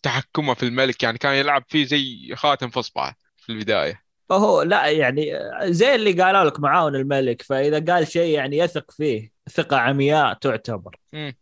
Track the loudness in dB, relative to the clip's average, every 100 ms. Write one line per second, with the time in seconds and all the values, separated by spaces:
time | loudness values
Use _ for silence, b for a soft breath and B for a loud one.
0 | -4 -4 -6 -6 -4 -2 -2 -2 -2 0
1 | -4 -2 0 0 0 -2 -2 -2 0 0
2 | -2 -10 -14 -2 -2 0 -4 -6 -6 -6
3 | -8 -10 _ _ -12 -8 -2 0 0 -6
4 | _ _ _ 2 4 2 2 2 2 2
5 | 0 0 -4 -6 -8 -6 -2 2 4 4
6 | 2 4 4 4 2 2 2 2 2 0
7 | 0 0 0 -4 -4 0 2 0 0 0
8 | 0 0 0 0 0 0 -2 -4 -10 -6
9 | -4 -4 -8 _ -6 -4 0 2 2 2
10 | 2 4 2 0 -4 -4 -6 -10 -10 -20
11 | _ -12 -12 -14